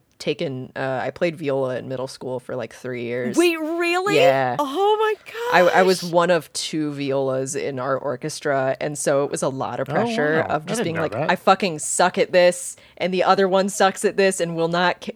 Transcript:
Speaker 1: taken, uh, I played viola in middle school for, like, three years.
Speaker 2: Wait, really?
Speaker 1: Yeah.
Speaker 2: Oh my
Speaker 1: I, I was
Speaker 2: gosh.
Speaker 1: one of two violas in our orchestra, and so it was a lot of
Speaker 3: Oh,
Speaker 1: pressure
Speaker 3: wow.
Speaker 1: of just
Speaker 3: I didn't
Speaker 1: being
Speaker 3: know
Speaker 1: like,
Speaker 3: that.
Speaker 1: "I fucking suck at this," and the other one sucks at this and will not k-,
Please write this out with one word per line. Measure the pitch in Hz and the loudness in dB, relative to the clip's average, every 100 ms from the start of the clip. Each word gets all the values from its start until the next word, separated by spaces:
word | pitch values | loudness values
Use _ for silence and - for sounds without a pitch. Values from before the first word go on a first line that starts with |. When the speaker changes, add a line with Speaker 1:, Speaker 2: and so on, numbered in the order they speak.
| _ - | _ -10
Speaker 1:
taken, | - 147 170 127 127 135 | -6 -4 -6 -6 -10 -8
uh, | 135 131 | -4 -4
I | 117 | -4
played | - 175 160 | -2 -4 -2
viola | 143 135 127 123 | -2 -2 -2 -4
in | 117 | -6
middle | 127 131 | -8 -8
school | - - 127 | -10 -8 -8
for, | - 127 | -8 -8
like, | 117 | -8
three | - 127 123 | -10 -8 -6
years. | 120 120 123 - | -4 -4 -2 2
Speaker 2:
Wait, | 349 330 | 2 0
really? | 311 339 339 359 381 - | -4 -2 0 0 2 4
Speaker 1:
Yeah. | - 135 127 123 | 6 4 2 -2
Speaker 2:
Oh | 285 294 403 427 | -2 0 2 2
my | 440 427 - 440 466 170 | 0 -2 -8 -10 2 4
Speaker 1:
I, | 175 170 | 6 6
I | |
was | 190 180 | 4 2
Speaker 2:
gosh. | 175 | 0
Speaker 1:
one | 170 170 | 0 2
of | 170 - | 2 -2
two | - - 160 151 | -8 -6 -4 -4
violas | 143 139 139 135 131 135 143 | -4 -2 -2 0 -2 -4 -4
in | 110 131 | -6 -4
our | 131 131 | -4 -4
orchestra, | 147 127 156 - 151 135 131 - | -4 -6 -8 -6 -2 0 0 -2
and | 151 147 | -4 -4
so | 165 139 143 | 0 2 0
it | |
was | 165 | -2
a | 156 | -4
lot | 131 104 120 | -4 -4 -4
of | 135 | -2
Speaker 3:
Oh, | |
Speaker 1:
pressure | 139 233 220 151 160 - | -2 0 0 0 0 0
Speaker 3:
wow. | 151 | -2
Speaker 1:
of | 160 | -4
just | 226 | -4
Speaker 3:
I | |
didn't | 175 | -4
Speaker 1:
being | 165 | -4
Speaker 3:
know | |
Speaker 1:
like, | 156 | -4
Speaker 3:
that. | 117 160 | -2 -2
Speaker 1:
"I | 180 | 0
fucking | - 190 196 151 | 2 2 2 -4
suck | - - 180 190 | -4 2 2 2
at | 160 | 2
this," | 180 180 175 - - - - | 4 4 4 -4 -14 -20 -6
and | 180 | -2
the | 185 | 2
other | 170 190 190 | 4 4 4
one | 190 190 | 2 2
sucks | - 190 202 | 2 2 2
at | 202 175 | 0 2
this | 196 190 | 2 2
and | 170 165 | -2 0
will | 165 | 0
not | 170 180 - | 2 0 0
k-, | - | -8